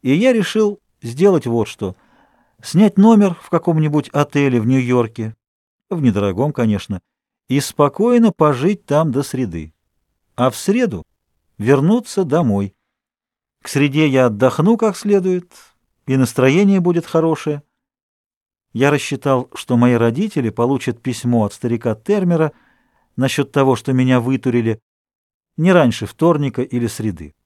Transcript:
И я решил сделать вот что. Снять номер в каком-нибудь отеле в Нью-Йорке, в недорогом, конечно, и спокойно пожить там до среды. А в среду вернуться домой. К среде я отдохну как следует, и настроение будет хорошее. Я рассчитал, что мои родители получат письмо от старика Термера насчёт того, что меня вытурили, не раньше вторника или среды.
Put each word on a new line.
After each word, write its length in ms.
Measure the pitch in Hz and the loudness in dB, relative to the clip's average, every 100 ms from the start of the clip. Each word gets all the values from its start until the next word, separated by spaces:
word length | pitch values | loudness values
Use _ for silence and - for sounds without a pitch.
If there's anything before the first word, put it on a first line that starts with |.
И 100 | 123 | 0
я 220 | 147 254 | 2 2
решил 440 | 233 185 220 214 202 _ _ | 2 0 0 0 -2 _ _
сделать 460 | 120 127 196 175 123 | -14 0 2 2 0
вот 220 | 117 104 | -2 -2
что. 280 | - 98 90 _ _ _ _ _ _ | -6 -10 -10 _ _ _ _ _ _
Снять 360 | - 165 214 202 | -4 2 2 4
номер 360 | 214 226 202 | 6 6 4
в 140 | 170 - | -2 -4
каком-нибудь 640 | 165 170 156 156 147 143 | -2 0 0 0 -2 -2
отеле 500 | 143 143 143 139 123 | -4 -2 0 0 0
в 60 | 110 | 0
Нью-Йорке, 720 | 131 123 123 113 113 110 110 _ _ _ _ _ | 0 0 0 -2 -6 -12 -12 _ _ _ _ _
в 100 | 175 | -2
недорогом, 520 | 135 101 101 92 139 | 0 0 -2 -2 -4
конечно, 480 | 143 113 101 - 95 _ _ _ _ _ | -2 -2 -2 -6 -12 _ _ _ _ _
и 120 | 135 | -4
спокойно 720 | - - 143 - 226 240 226 | -4 0 0 2 0 4 2
пожить 520 | - 151 127 160 208 | 2 0 2 -2 -2
там 280 | - 143 160 | -2 -2 0
до 100 | 127 | -2
среды. 500 | 143 131 120 82 78 _ _ _ _ _ _ | -6 -6 -6 -8 -12 _ _ _ _ _ _
А 160 | - 131 | -4 -4
в 60 | - | -2
среду 480 | - 220 233 101 - _ _ _ _ _ | -4 -2 -2 -6 -14 _ _ _ _ _
вернуться 680 | 110 139 151 240 240 - | 0 2 4 0 -2 -6
домой. 500 | 170 156 143 101 98 _ _ _ _ _ _ _ _ _ | -2 0 0 -2 -4 _ _ _ _ _ _ _ _ _
К 60 | - | -6
среде 400 | 143 143 143 156 | 0 0 2 2
я 180 | 131 127 | 2 2
отдохну 500 | 104 127 - 170 226 | 2 0 2 2 2
как 200 | 220 190 | 0 -2
следует, 560 | 202 202 185 180 175 - _ _ _ _ - | 0 0 0 -4 -6 -20 _ _ _ _ -4
и 100 | 135 | 0
настроение 640 | 123 - 131 156 202 196 | 0 2 2 4 2 2
будет 260 | 175 170 160 | 0 -2 -2
хорошее. 560 | 165 165 156 - 147 _ _ _ _ _ _ _ _ _ _ _ | -2 0 -2 -6 -8 _ _ _ _ _ _ _ _ _ _ _
Я 180 | 110 139 | -2 0
рассчитал, 580 | 143 - 139 139 131 127 | 0 -4 -6 -2 -2 -2
что 220 | - - 123 | -14 -2 2
мои 180 | 123 | 4
родители 560 | 120 117 123 214 156 117 | 4 0 0 -4 -2 -4
получат 500 | - 120 135 - 113 | -2 -2 -2 -4 -6
письмо 440 | 127 117 123 120 | -8 -6 -2 0
от 100 | 104 | -2
старика 400 | - 123 117 120 | -4 -6 -4 -4
Термера 580 | 107 - 208 185 165 156 _ _ _ _ _ _ - | -6 -2 0 0 0 -2 _ _ _ _ _ _ -4
насчёт 340 | 131 - 139 | -4 -2 -2
того, 240 | 147 135 123 | 0 2 0
что 160 | - | 0
меня 280 | 127 127 127 | 0 2 0
вытурили, 600 | 120 135 131 120 113 110 _ _ _ _ _ _ _ - | 0 -2 0 0 -2 -4 _ _ _ _ _ _ _ -2
не 160 | 170 | 2
раньше 320 | 175 131 104 | 4 2 0
вторника 580 | 104 - 165 156 139 120 | -10 -2 0 2 -2 -4
или 240 | 127 123 117 | -6 -4 -6
среды. 480 | - 107 85 76 _ | -4 -6 -6 -14 _